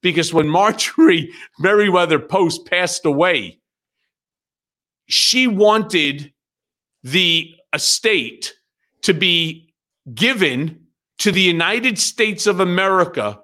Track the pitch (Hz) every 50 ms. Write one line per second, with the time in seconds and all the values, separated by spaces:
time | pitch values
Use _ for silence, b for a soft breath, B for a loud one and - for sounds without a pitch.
0 | - 185 160 170 160 165 160 160 151 147 156 175 202 214 220 233 - - - -
1 | 320 320 180 165 143 - - - - - _ - 147 190 208 208 208 202 180 180
2 | 175 160 160 143 - - - 190 190 165 160 - - - 185 180 180 175 - -
3 | - 165 143 139 170 185 175 135 101 87 - _ _ _ _ _ _ _ _ _
4 | _ _ _ _ _ _ _ _ _ _ _ _ _ _ _ _ _ _ _ _
5 | _ _ - - - - - 254 254 254 208 190 208 208 214 220 208 214 - 170
6 | 151 139 139 147 147 - _ _ _ _ _ _ _ _ _ _ _ _ _ _
7 | _ 127 135 185 185 170 165 165 160 165 - _ _ _ - 147 - - - -
8 | - 220 214 175 120 107 - - - - - _ _ _ _ _ _ _ _ _
9 | - - 190 147 190 185 175 170 165 160 160 165 _ _ _ _ _ _ _ _
10 | _ 131 120 110 202 247 269 220 185 147 127 123 151 160 156 - _ _ _ _
11 | _ _ _ _ - 214 180 190 190 180 170 165 170 175 208 247 240 262 220 -
12 | - - - - 220 214 202 - - 208 196 180 190 180 175 180 190 190 190 185
13 | 175 - - 135 107 104 101 -